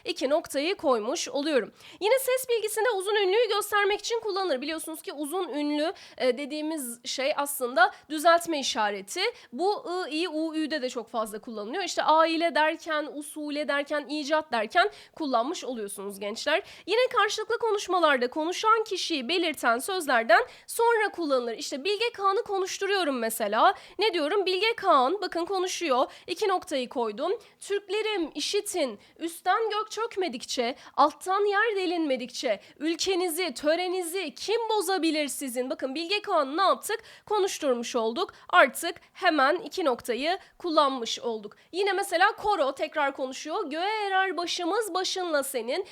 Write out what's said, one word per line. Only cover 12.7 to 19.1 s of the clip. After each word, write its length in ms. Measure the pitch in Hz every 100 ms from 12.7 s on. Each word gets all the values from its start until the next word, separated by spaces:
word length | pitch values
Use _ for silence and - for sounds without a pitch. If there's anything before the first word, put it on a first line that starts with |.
| 320 320 302 302
usule 540 | 277 294 311 294 294 294
derken, 380 | 285 285 294 254
icat 440 | 302 277 311 311
derken 380 | 233 220 359 403 - - -
kullanmış 480 | 302 240 247 349
oluyorsunuz 560 | 247 247 202 - 196 196
gençler. 420 | 208 - - 320 - - -
Yine 220 | 453 508
karşılıklı 460 | 466 415 415 427 440
konuşmalarda 600 | 453 415 381 359 311 269 240
konuşan 540 | 311 311 359 440 453
kişiyi 440 | 440 370 -